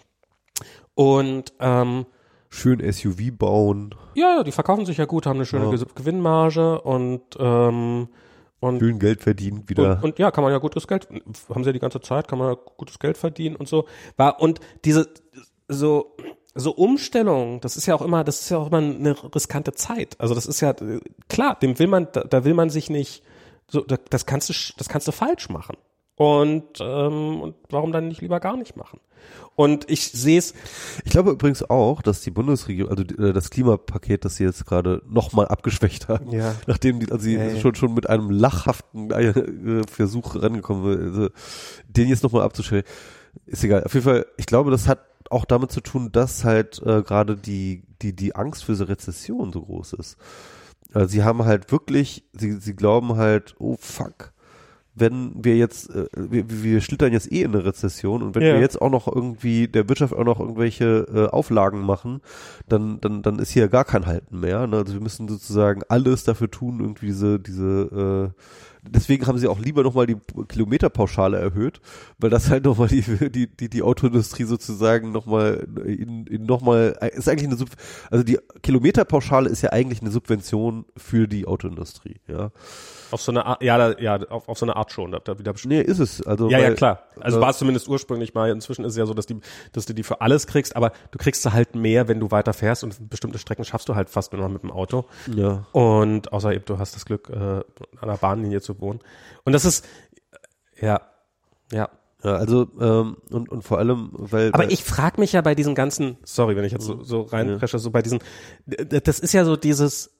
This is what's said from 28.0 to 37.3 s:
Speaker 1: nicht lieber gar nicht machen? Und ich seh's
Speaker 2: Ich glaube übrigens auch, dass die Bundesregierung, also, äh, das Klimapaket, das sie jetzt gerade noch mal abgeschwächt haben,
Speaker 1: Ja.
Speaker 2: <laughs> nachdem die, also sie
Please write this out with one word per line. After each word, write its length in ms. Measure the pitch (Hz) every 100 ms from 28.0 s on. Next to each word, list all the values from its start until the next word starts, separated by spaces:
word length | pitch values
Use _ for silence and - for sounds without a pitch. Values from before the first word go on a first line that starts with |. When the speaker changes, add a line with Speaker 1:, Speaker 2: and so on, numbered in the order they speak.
| 165
Speaker 1:
nicht 140 | 165
lieber 180 | 175 175
gar 160 | 185
nicht 220 | 254 233 -
machen? 240 | - - _ _ - - -
Und 340 | - 147 147 -
ich 220 | 151 -
seh's 420 | 117 139 170 - - - - - -
Speaker 2:
Ich 80 | -
glaube 200 | 165 185
übrigens 380 | 139 143 131 -
auch, 320 | 127 113 147
dass 200 | 110 98
die 100 | -
Bundesregierung, 580 | 92 135 131 - 92 95
also, 140 | 98
äh, 300 | 90 - 101
das 160 | 92 -
Klimapaket, 760 | - 127 104 - - - 101
das 140 | 98 -
sie 80 |
jetzt 200 | 92 -
gerade 360 | - 90 90 90 -
noch 240 | 117 -
mal 140 | 110 101
abgeschwächt 600 | 101 117 - 101 - -
haben, 240 | 110 117
Speaker 1:
Ja. 240 | 113 113 110
Speaker 2:
<laughs> 60 | -
nachdem 340 | 110 131 120
die, 100 | 113
also 100 | 117
sie 120 | 110